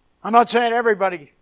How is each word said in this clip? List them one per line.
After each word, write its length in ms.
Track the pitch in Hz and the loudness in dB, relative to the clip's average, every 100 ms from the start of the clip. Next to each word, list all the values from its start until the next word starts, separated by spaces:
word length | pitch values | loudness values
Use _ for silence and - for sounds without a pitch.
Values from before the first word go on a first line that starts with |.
| _ _ | _ _
I'm 80 | 190 | -2
not 180 | 233 233 | 2 2
saying 220 | 233 233 | 2 0
everybody, 600 | 233 233 202 190 175 139 _ | 0 0 0 -2 -6 -14 _